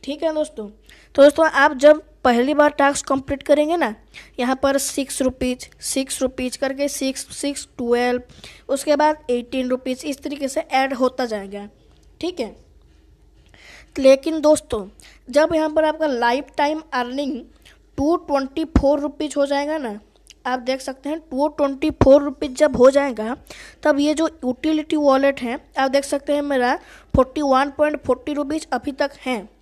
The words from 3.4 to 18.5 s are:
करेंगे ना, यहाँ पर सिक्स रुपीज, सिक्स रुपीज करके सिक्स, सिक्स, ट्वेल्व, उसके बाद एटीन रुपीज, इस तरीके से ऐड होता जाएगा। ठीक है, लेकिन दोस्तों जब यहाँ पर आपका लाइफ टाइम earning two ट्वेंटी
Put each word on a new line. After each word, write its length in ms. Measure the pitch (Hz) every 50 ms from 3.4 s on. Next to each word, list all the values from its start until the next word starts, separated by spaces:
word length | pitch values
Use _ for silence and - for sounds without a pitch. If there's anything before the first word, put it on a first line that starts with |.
| -
करेंगे 340 | - 294 294 302 302 339
ना, 160 | 349 294 220 220 - _ _ - - - - _ -
यहाँ 160 | 247 240 262
पर 220 | 262 - 277 269
सिक्स 440 | 277 277 - - 294 269 262 - -
रुपीज, 460 | 269 262 254 - 254 254 247 254 - - _ _
सिक्स 400 | - - - 269 269 269 - -
रुपीज 360 | 269 254 262 - 254 247 -
करके 300 | - 277 269 269 269 285 285
सिक्स, 380 | 285 - 269 269 262 - - - -
सिक्स, 320 | - - 285 277 - - _ _
ट्वेल्व, 440 | - 247 233 240 240 247 247 247 247 247 _ - - - - - - _ -
उसके 260 | 262 269 - 311 294
बाद 220 | 285 302 302 311 311 - -
एटीन 400 | - - 240 - - 262 254 254
रुपीज, 360 | 254 254 262 262 254 254 -
इस 160 | 302 269 - -
तरीके 240 | 294 294 285 285
से 140 | 262 - 311
ऐड 320 | 320 - 294 262 269 262 277
होता 320 | 233 262 247 254 - 254
जाएगा। 420 | 233 220 202 196 196 202 202 202 208 _ _ _ _ _ _ _ - _ _
ठीक 180 | - 349 349 -
है, 160 | 233 196 - - - _ _ _ _ _ _ _ _ _ _ _ _ _ _ _ _ _ - - - - - - - _ _
लेकिन 440 | 311 262 269 269 269 - 320 320 320
दोस्तों 440 | 277 302 302 302 - - - 214 190 202 - - - - - _ _ -
जब 240 | 240 285 311 320 339
यहाँ 140 | 311 311 311
पर 160 | 302 320 311
आपका 220 | 302 311 311 311
लाइफ 480 | 302 262 233 233 240 240 277 - - -
टाइम 240 | - 294 294 311 311 311 _ -
earning 460 | 247 240 240 254 277 294 262 294 226 - - _ _ _ - - _ _ _ _
two 180 | - 269 302 339
ट्वेंटी 480 | 349 349 - 285 269 269 262